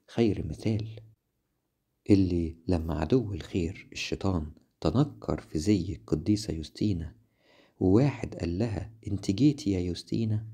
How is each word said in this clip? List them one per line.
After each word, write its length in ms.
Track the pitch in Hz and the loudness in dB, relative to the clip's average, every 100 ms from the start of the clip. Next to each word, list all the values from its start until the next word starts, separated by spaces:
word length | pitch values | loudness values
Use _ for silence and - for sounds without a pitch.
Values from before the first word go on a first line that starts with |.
| _ | _
خير 380 | - 117 - 78 | 0 2 2 -4
مثال، 520 | 76 - 110 110 - - _ _ _ _ _ _ _ _ _ - | -6 -2 -2 -4 -12 -18 _ _ _ _ _ _ _ _ _ 4
اللي 480 | 98 92 87 82 - - | 4 4 0 -2 -4 0
لما 260 | 87 80 | 0 0
عدو 400 | 78 78 131 107 | -4 0 0 0
الخير 540 | 92 - 101 85 98 - | -6 -4 -2 -2 -4 -12
الشيطان 600 | - - 80 98 90 78 - _ _ | -10 -6 -4 -2 -2 -4 -10 _ _
تنكر 600 | 80 110 147 - - 76 | 0 2 0 -2 -4 -4
في 180 | - 80 | -4 -2
زي 340 | 80 101 92 | 2 2 2
القديسة 600 | 78 - 78 87 104 - | -6 -4 -2 0 0 -2
يوستينا، 600 | 80 78 - 107 87 78 - _ _ _ _ _ - | -6 -8 -2 -2 -2 -4 -12 _ _ _ _ _ 0
وواحد 560 | 92 101 143 123 87 87 | 4 6 4 0 -6 -6
قال 220 | 85 87 | -4 -2
لها: 340 | 117 101 - - - | -2 -4 -8 -10 -8
"انت 240 | 98 - | -4 -2
جيتي 400 | 98 147 143 98 | 4 4 4 0
يا 80 | 92 | 0
يوستينا"، 640 | 90 85 - 110 113 107 - | -2 -6 -4 -2 0 -2 -4